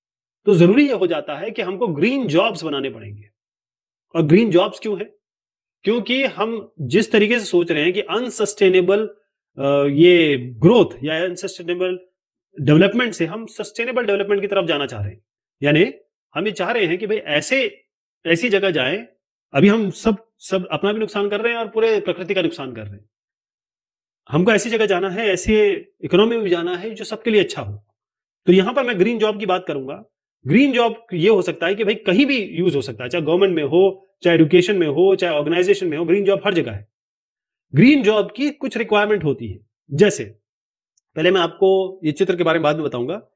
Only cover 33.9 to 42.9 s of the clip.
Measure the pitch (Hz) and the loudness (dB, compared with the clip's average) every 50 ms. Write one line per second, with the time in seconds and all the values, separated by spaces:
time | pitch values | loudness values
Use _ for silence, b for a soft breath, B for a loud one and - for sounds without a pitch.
33.9 | 190 - _ _ _ _ - 175 170 160 160 147 151 180 175 - 208 190 170 151 | 0 -4 _ _ _ _ 0 2 4 4 4 4 4 4 4 4 2 0 0 0
34.9 | 139 151 180 196 196 180 185 175 156 147 147 151 170 175 180 190 202 190 190 175 | 0 2 2 2 2 2 0 -2 -2 -2 -2 -2 0 0 2 2 0 0 0 -4
35.9 | 147 151 170 160 175 208 196 180 196 190 - 202 196 165 143 120 107 101 - _ | -4 -4 -2 0 0 0 2 0 0 0 0 -2 -2 -2 -4 -4 -8 -12 -14 _
36.9 | _ _ _ _ _ _ _ _ _ _ _ _ _ _ _ _ - 135 196 254 | _ _ _ _ _ _ _ _ _ _ _ _ _ _ _ _ 2 4 6 6
37.9 | 302 285 226 196 214 214 196 170 - - 277 294 - - - 269 - 226 233 185 | 6 4 4 2 2 2 0 -4 -4 -6 -6 -6 -6 -6 -10 -8 -6 -6 -4 0
38.9 | 208 208 208 208 214 202 156 151 135 - 117 107 98 - _ _ _ _ _ - | 0 0 2 0 0 -2 0 -2 -4 -4 -6 -12 -14 -14 _ _ _ _ _ -6
39.9 | 135 147 202 208 208 - 120 101 - _ _ _ _ _ _ _ _ _ _ _ | 2 2 2 2 2 -2 -8 -12 -14 _ _ _ _ _ _ _ _ _ _ _
40.9 | _ _ _ _ - 160 156 180 190 190 170 165 165 - 196 190 190 190 190 185 | _ _ _ _ -6 0 0 2 2 2 0 -2 -2 0 2 2 2 2 0 -4
41.9 | 190 - 175 151 147 - 196 180 190 175 175 160 160 165 160 147 156 160 156 139 | -8 -8 -6 -4 -2 -2 -2 -2 0 0 0 0 0 0 0 0 0 -2 -4 -6